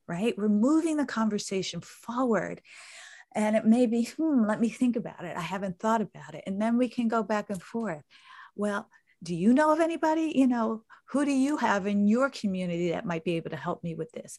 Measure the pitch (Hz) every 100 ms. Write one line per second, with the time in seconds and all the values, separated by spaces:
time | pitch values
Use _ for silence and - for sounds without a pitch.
0 | - 170 226 - 214 208 240 320 320 302
1 | 277 - 220 208 - 190 180 175 - -
2 | - 240 262 202 87 - - - - -
3 | - - - - 214 214 214 233 247 233
4 | 233 - 320 277 208 - 226 - 254 233
5 | 165 - 170 - 165 190 196 175 220 226
6 | 208 151 147 151 - 196 220 233 247 247
7 | 233 226 220 214 208 196 - 233 220 151
8 | - - - - - - 208 202 - _
9 | _ - 165 170 196 262 311 311 330 330
10 | 320 320 320 277 262 247 226 220 - -
11 | - 269 285 269 269 302 233 202 190 202
12 | 202 226 269 - 208 185 180 170 175 175
13 | 175 165 170 165 160 156 151 - 170 160
14 | 160 - -